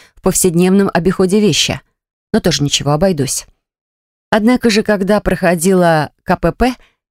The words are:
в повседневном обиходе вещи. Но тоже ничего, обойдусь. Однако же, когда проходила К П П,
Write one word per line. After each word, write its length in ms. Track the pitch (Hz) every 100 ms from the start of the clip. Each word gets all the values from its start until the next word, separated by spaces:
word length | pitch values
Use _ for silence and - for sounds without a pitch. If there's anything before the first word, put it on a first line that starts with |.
| _ _
в 40 |
повседневном 720 | 190 180 185 165 180 196 196
обиходе 480 | 170 170 185 185 208
вещи. 400 | 208 143 - - - _ _ _ _
Но 100 | 226
тоже 220 | - 143
ничего, 280 | 143 - 139
обойдусь. 560 | 151 190 160 135 - - _ _ _ _ _ _ _ _
Однако 380 | 180 214 254 233
же, 120 | 208
когда 380 | 214 208 190 208
проходила 920 | 190 185 180 175 180 185 175 160 143 -
К 140 | - 180
П 160 | 170
П, 220 | - 240 247 _ _ _